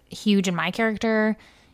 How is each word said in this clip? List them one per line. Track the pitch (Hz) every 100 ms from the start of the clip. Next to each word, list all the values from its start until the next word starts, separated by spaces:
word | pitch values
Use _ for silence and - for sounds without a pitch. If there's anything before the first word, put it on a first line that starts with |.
| _
huge | - 214 202 196
in | 175
my | 165
character. | 185 226 208 226 220 214 214 - - _